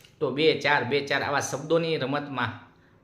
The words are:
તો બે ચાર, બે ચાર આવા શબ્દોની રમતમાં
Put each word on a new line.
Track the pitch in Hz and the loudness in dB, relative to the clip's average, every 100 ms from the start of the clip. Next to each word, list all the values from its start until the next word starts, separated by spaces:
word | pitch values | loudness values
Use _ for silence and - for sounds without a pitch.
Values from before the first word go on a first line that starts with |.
| - - | -20 -6
તો | 143 | -4
બે | 131 156 139 | 2 4 4
ચાર, | 143 147 | 4 2
બે | 117 143 | 2 -2
ચાર | 139 139 | 0 -2
આવા | 127 143 | 0 -2
શબ્દોની | - 135 151 165 165 156 | -2 -6 0 0 2 -2
રમતમાં | 131 143 143 127 117 104 - _ _ _ | -2 -4 -4 -4 -4 -6 -16 _ _ _